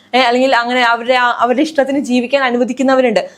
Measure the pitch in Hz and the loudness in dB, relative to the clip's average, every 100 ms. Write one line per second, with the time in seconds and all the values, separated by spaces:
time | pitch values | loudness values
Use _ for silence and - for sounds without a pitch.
0 | _ 247 247 247 262 240 240 254 233 233 | _ 0 2 2 2 0 0 0 0 0
1 | 233 254 247 - 240 247 311 285 269 277 | 0 0 0 0 0 0 -2 -2 -2 -2
2 | 233 247 247 277 262 240 240 254 262 262 | 0 -2 0 -2 0 -2 -2 -2 0 2
3 | 247 190 - | 2 0 -4